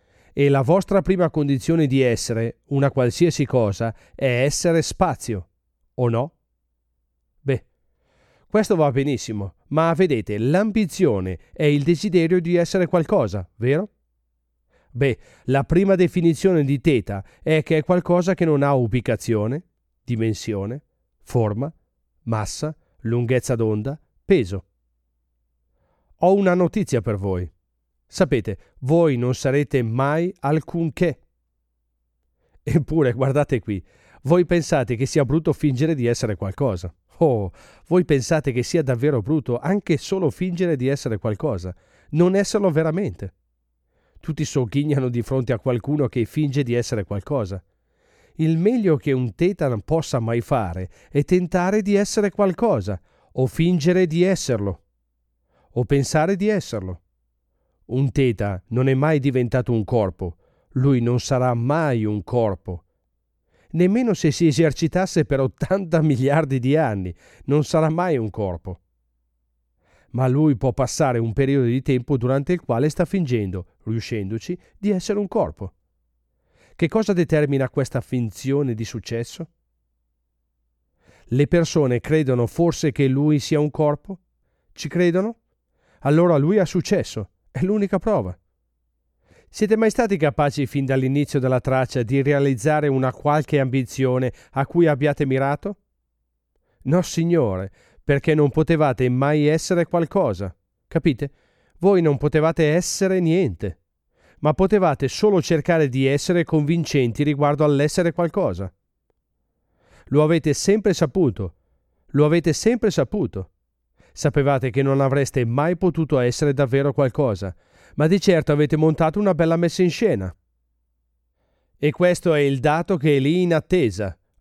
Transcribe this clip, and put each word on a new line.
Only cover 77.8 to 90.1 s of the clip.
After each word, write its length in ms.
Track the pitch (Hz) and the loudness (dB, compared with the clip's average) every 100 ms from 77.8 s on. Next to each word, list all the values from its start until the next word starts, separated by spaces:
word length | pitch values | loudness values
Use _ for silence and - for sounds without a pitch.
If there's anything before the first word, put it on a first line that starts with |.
| 131 127 | -4 -4
finzione 720 | - 127 113 - 131 139 135 | -4 -4 -4 -6 -4 -2 -2
di 100 | 113 | -4
successo? 680 | 110 113 - 117 117 - 165 _ _ _ _ _ _ _ _ _ _ _ _ _ _ _ _ _ - | -8 -10 -8 -8 -8 -12 -16 _ _ _ _ _ _ _ _ _ _ _ _ _ _ _ _ _ -4
Le 160 | 127 143 | 0 2
persone 540 | 175 165 160 135 120 | 2 2 0 0 0
credono 480 | - 156 131 123 117 | 0 0 0 0 -2
forse 420 | - 170 - 156 | 0 -2 0 -2
che 160 | 135 135 | 0 0
lui 320 | 131 151 147 | 2 2 0
sia 220 | - 151 | 0 0
un 100 | 147 | 0
corpo? 500 | - 151 147 - 190 _ _ _ _ _ | 0 -2 -2 -8 -18 _ _ _ _ _
Ci 160 | - 147 | -14 -6
credono? 500 | 170 175 175 214 - _ _ _ _ _ _ | 0 2 2 -2 -6 _ _ _ _ _ _
Allora 360 | 139 156 175 151 | 0 4 4 4
lui 220 | 147 208 | 4 2
ha 60 | |
successo, 640 | 170 185 - 196 113 - 98 _ _ | 2 -2 0 -2 -2 -8 -12 _ _
è 120 | 131 | -4
l'unica 360 | 185 214 202 185 | -2 0 0 -2
prova. 400 | 226 185 92 - _ _ _ _ _ _ _ _ _ _ _ | 0 -2 -2 -10 _ _ _ _ _ _ _ _ _ _ _
Siete 260 | - 208 220 | -4 0 2
mai 100 | 220 | 2
stati 300 | - 226 | 0 0